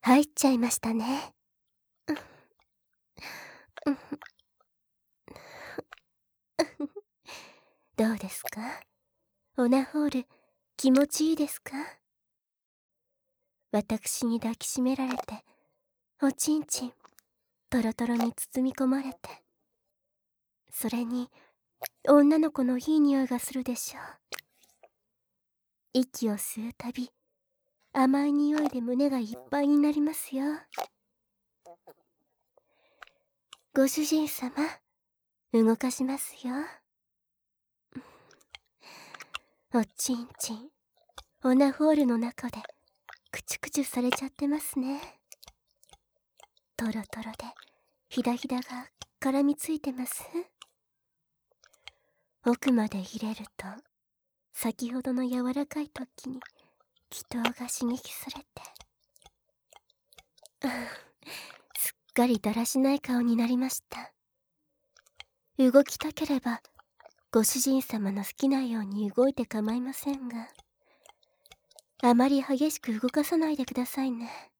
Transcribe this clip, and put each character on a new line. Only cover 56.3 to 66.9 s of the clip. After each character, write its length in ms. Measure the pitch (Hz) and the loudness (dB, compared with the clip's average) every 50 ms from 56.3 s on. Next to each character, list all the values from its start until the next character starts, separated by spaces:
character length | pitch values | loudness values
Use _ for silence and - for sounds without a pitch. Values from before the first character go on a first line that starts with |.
| 262 254 - - _ _ _ _ _ _ _ _ _ _ _ _ | -12 -12 -14 -18 _ _ _ _ _ _ _ _ _ _ _ _
気 140 | - - - | -16 -16 -14
筒 140 | _ - 247 | _ -6 -2
が 140 | 233 233 240 | -2 -2 -2
刺 380 | - 247 247 - - 254 240 | -2 -8 -8 -6 -4 -2 -2
激 240 | 240 254 - - - | -4 -4 -8 -12 -14
さ 120 | - - | -12 -12
れ 160 | 269 - 269 - | -12 -14 -14 -16
て。 60 | _ _ - - - - - - _ _ _ _ _ _ - _ - _ _ _ _ _ _ _ _ - - _ _ _ _ _ _ - - - _ _ _ - - _ _ - | _ _ -20 -20 -20 -20 -20 -20 _ _ _ _ _ _ -20 _ -20 _ _ _ _ _ _ _ _ -20 -20 _ _ _ _ _ _ -20 -20 -20 _ _ _ -20 -20 _ _ -6
あ 20 | 269 | -4
あ、 20 | 247 247 240 - - - - - _ _ _ - - - - - - - _ _ _ | -4 -4 -8 -10 -12 -16 -18 -20 _ _ _ -16 -16 -14 -16 -16 -20 -20 _ _ _
す 220 | - - - - _ _ _ | -6 -6 -6 -6 _ _ _
っ 20 | _ | _
か 140 | - 240 | 2 4
り 120 | 247 240 208 | 4 4 2
だ 140 | - 208 220 | 2 -2 -2
ら 140 | 226 233 | 0 -2
し 120 | - - 262 | 0 2 2
な 140 | 262 269 285 | 4 4 4
い 80 | 277 | 2
顔 220 | _ - 254 240 240 | _ 0 0 2 2
に 120 | 240 233 | 2 2
な 120 | 226 233 | 2 2
り 100 | 233 247 | 2 2
ま 140 | 247 254 262 | 0 0 -2
し 120 | - - _ | -4 -6 _
た。 280 | _ - - - - _ _ _ _ _ _ _ _ _ _ _ _ _ _ _ _ _ - _ _ _ _ - _ _ _ _ _ _ | _ -14 -14 -14 -14 _ _ _ _ _ _ _ _ _ _ _ _ _ _ _ _ _ -20 _ _ _ _ -20 _ _ _ _ _ _
動 280 | - 262 254 240 277 285 | 4 4 8 8 8 6
き 120 | - - - | 6 0 -6
た 140 | - 311 311 | -6 -6 -4
け 140 | - 311 | -4 -2
れ 120 | 294 294 262 | 0 0 -2
ば、 220 | - 240 233 - _ - _ _ - _ | 0 -2 -4 -4 _ -16 _ _ -20 _